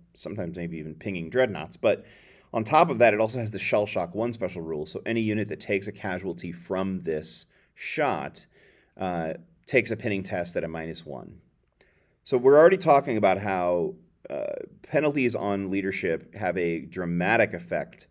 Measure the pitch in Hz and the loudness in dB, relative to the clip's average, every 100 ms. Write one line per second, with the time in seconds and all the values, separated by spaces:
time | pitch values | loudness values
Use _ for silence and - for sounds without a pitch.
0 | _ - - 104 87 87 85 82 78 78 | _ -16 -10 -8 -8 -8 -8 -8 -12 -10
1 | 110 92 82 120 127 90 78 - 113 - | -8 -6 -2 0 0 -2 -10 -2 0 0
2 | - - - - _ 117 110 151 170 120 | -4 -20 -20 -20 _ -4 2 4 4 6
3 | 117 104 110 123 110 101 - - 104 101 | 4 6 0 -2 -6 -6 -2 0 0 -2
4 | 87 98 120 110 92 87 80 78 78 - | -4 -4 -6 -4 -6 -6 -8 -8 -8 -8
5 | - 117 110 107 101 - - 101 101 - | -4 -2 0 -2 -4 -6 -2 -2 -2 -8
6 | 104 90 92 85 90 85 - 92 98 95 | -6 -6 -6 -8 -10 -12 -4 -2 -2 -4
7 | 85 78 - - - _ _ - - - | -4 -4 -4 -6 -8 _ _ -16 -8 -2
8 | 143 87 71 - - _ _ _ _ - | -2 -2 -6 -12 -20 _ _ _ _ -8
9 | 95 87 82 - - _ - 131 117 110 | -4 -4 -4 -6 -12 _ -2 0 0 -2
10 | 117 98 90 95 87 87 82 82 80 82 | -2 -2 -4 -6 -4 -4 -6 -6 -8 -10
11 | 73 65 50 85 _ _ _ _ _ _ | -12 -12 -14 -20 _ _ _ _ _ _
12 | _ _ - 131 127 143 165 190 165 139 | _ _ -2 4 8 10 10 8 6 6
13 | 139 110 101 95 104 95 90 87 80 85 | 4 2 4 2 0 0 2 2 0 -6
14 | _ _ - 71 50 - - - - 151 | _ _ -10 -6 -6 -8 -12 -16 -2 0
15 | 147 135 123 110 101 101 98 98 95 95 | 2 2 0 0 -2 -2 -2 -2 -2 -2
16 | 92 80 - 92 95 87 85 82 73 90 | -2 -2 -4 -6 -2 0 0 -2 -6 -6
17 | 87 87 90 117 104 85 87 85 71 - | -2 0 4 4 4 0 -4 -4 -4 -12
18 | - | -20